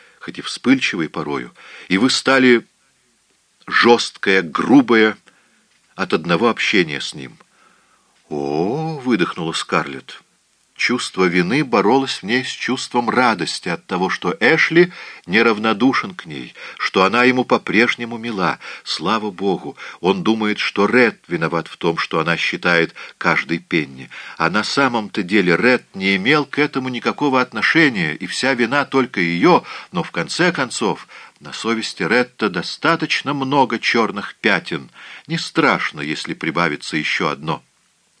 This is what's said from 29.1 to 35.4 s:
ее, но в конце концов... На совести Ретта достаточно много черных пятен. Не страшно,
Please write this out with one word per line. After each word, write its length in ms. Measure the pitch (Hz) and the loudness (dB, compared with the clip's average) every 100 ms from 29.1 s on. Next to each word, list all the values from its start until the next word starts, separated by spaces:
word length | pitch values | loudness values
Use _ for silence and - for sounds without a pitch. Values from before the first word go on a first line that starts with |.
| - | 0
ее, 420 | 87 87 151 165 - - - | -2 2 4 4 0 -16 -8
но 100 | 90 | -6
в 80 | 80 | -6
конце 400 | 85 78 - 175 | -6 -6 0 0
концов... 560 | 180 240 - 107 82 - - - _ | 0 -4 -2 -2 -2 -8 -20 -20 _
На 140 | - | -14
совести 500 | - 110 113 104 - | -8 -4 -4 -4 -4
Ретта 480 | 85 120 123 - 107 | 0 0 0 -2 -4
достаточно 800 | 87 - - 147 170 156 - 131 | -2 -8 -2 0 0 -2 -4 -4
много 460 | 143 131 143 120 117 | -4 0 0 0 0
черных 560 | - 117 107 98 95 - | 0 0 0 -4 -10 -4
пятен. 500 | 110 92 80 82 67 - - - - | 0 0 -2 -8 -10 -20 -20 -16 -8
Не 100 | |
страшно, 640 | 165 | -6